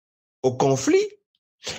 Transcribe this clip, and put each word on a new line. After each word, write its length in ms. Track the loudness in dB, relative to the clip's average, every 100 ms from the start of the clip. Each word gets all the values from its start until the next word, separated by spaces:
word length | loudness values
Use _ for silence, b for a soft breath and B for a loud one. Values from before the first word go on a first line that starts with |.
| _ _ _ _
au 100 | -4
conflit 560 | 0 0 0 2 2 0 -8 _ _ _ _ B